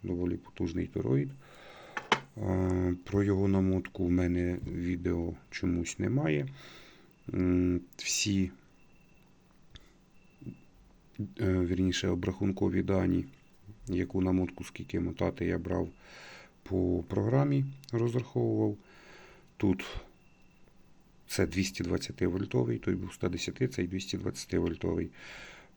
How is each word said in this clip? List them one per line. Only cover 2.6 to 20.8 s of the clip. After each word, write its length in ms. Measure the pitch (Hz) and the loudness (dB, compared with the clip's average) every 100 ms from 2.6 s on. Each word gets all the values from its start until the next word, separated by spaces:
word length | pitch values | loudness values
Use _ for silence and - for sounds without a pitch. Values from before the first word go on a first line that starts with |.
| 92 92 90 87 | 4 2 2 0
про 180 | - 101 | 0 2
його 260 | 101 95 98 | 4 4 4
намотку 580 | 95 95 92 - - 90 | 6 4 2 0 0 4
в 40 | |
мене 480 | 90 90 87 87 90 - | 4 4 2 2 -2 -4
відео 680 | 87 87 87 87 87 85 82 - | -4 -2 0 0 0 -2 -6 -10
чомусь 480 | - 92 87 87 - | -2 0 0 0 -2
немає. 500 | 98 131 156 147 135 - - - - - - - - | 0 2 2 2 0 -8 -18 -20 -20 -20 -20 -18 -4
М, 460 | - 90 90 90 90 - - | 2 4 4 4 2 -4 -10
всі, 540 | - - 107 98 95 - - - - - - - - _ _ - - - - _ _ - - - - - - - - - - - 104 - | -4 -2 2 2 0 -4 -20 -20 -20 -20 -20 -20 -20 _ _ -20 -20 -20 -20 _ _ -20 -20 -18 -16 -16 -18 -20 -20 -20 -14 -10 -8 -2
е, 200 | 98 92 | 0 2
вірніше, 480 | 87 90 92 90 92 | 2 2 2 2 0
обрахункові 760 | 90 95 92 101 95 98 95 | 0 0 0 0 2 2 2
дані, 420 | 95 95 92 90 90 - - - - - - | 2 2 4 2 0 -10 -20 -20 -20 -14 -4
яку 340 | 92 87 92 | -2 0 0
намотку, 440 | 92 92 90 - | 2 2 0 -4
скільки 360 | - - - 92 | -12 -12 -6 -4
мотати, 460 | 87 82 90 - 87 | -2 0 -2 0 -2
я 120 | 87 | -2
брав 300 | 87 90 87 - - - - - - _ | -2 -2 -2 -6 -20 -20 -20 -20 -20 _
по 420 | - - 90 87 - | -4 0 2 0 -2
програмі, 560 | 101 104 131 143 139 139 - - | -2 2 4 4 2 0 -6 -4
розраховував. 840 | 120 117 120 117 123 117 110 107 104 - - - - - - - - | -2 0 0 -2 -2 0 2 0 -2 -12 -20 -20 -20 -20 -20 -20 0
Тут 300 | 101 92 - - - - - - - - - - | 2 2 -2 -10 -12 -20 -20 -20 -20 -20 -20 -20